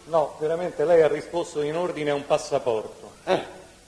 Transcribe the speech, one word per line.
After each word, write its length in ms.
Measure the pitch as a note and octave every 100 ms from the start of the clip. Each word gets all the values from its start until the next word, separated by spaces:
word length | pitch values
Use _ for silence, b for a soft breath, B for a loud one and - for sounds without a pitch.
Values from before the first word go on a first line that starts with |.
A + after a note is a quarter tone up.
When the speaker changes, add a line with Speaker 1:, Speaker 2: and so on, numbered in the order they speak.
| D3
Speaker 1:
No, 280 | D#3+ C#3+ -
veramente 460 | D#3 E3 F3+ -
lei 180 | D3+ E3+
ha 60 | D3+
risposto 520 | D3 - E3+ D#3+ D3
in 160 | D3 D#3+
ordine 340 | F3 D3+ D3
a 40 |
un 120 | C#3+ C#3
passaporto. 840 | D3+ - C#3 B2+ A2 G#2 - - -
Speaker 2:
Eh. 320 | E3+ F#3 - - - -